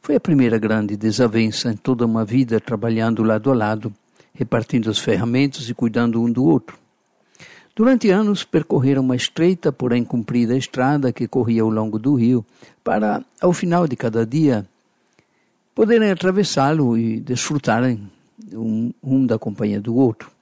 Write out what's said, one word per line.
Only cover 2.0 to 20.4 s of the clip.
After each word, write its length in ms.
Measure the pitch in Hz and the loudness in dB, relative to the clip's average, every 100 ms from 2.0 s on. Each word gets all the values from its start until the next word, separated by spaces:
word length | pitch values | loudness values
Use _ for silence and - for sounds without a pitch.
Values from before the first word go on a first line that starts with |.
uma 200 | 117 113 | 0 0
vida 340 | 107 123 123 113 | 0 0 0 -2
trabalhando 640 | - 110 117 113 113 110 | -2 -4 -2 0 0 0
lado 260 | 110 107 123 | 2 2 2
a 60 | |
lado, 400 | 127 107 107 110 104 _ _ _ | 2 0 -2 -6 -12 _ _ _
repartindo 560 | - 117 123 110 127 110 | -8 -2 -2 0 -2 0
as 80 | 104 | -2
ferramentas 720 | - 98 113 123 139 135 117 | -2 -2 0 0 0 -2 -10
e 40 | |
cuidando 480 | - 120 113 117 117 | -4 -2 0 0 0
um 100 | 117 | 0
do 140 | 117 | 2
outro. 320 | 147 143 - - _ _ _ _ _ _ - - _ - | 2 2 -2 -20 _ _ _ _ _ _ -20 -20 _ 0
Durante 340 | 226 254 214 | 2 4 4
anos, 320 | 185 214 202 | 2 2 -2
percorreram 600 | - 143 151 156 131 139 | 0 -2 0 0 2 2
uma 120 | 131 | 0
estreita, 560 | 123 - - 170 185 165 | -2 -4 0 0 2 -2
porém 340 | 135 127 120 | -2 -2 0
comprida 520 | 117 120 107 120 117 127 | 0 -4 -2 0 0 0
estrada 560 | 127 - 127 147 131 | -2 -2 0 2 0
que 160 | - 117 | -2 -4
corria 340 | 135 113 113 | -2 0 2
ao 80 | 110 | 2
longo 260 | 110 110 107 | 0 -2 -2
do 200 | 120 143 | 0 2
rio, 280 | 117 123 107 _ - _ | 4 2 -2 _ -20 _
para, 420 | - 214 214 208 - _ | -2 0 0 -4 -8 _
ao 120 | 180 | 0
final 340 | 170 180 170 165 | 0 0 0 0
de 80 | |
cada 320 | 123 120 113 113 | -2 -4 -2 -2
dia, 420 | 147 151 113 101 _ _ _ _ _ _ _ _ _ _ | 0 2 0 -4 _ _ _ _ _ _ _ _ _ _
poderem 380 | - 214 233 214 | 0 2 4 2
atravessá-lo 880 | 180 185 190 196 - 135 160 131 117 | 2 0 0 0 0 2 2 2 2
e 220 | 113 110 | 0 -4
desfrutarem 880 | - 127 - 151 - 110 127 113 101 _ _ _ 220 | -6 -6 -4 -4 0 0 0 -2 -8 _ _ _ -16
um, 400 | 107 113 110 117 - | -8 -4 -4 -4 -6
um 240 | 139 131 | -2 0
da 140 | 131 110 | 2 0
companhia 420 | 117 101 107 104 | -4 -4 -4 -2
do 140 | 107 | -2
outro. 380 | 117 131 107 - _ | 2 2 0 -12 _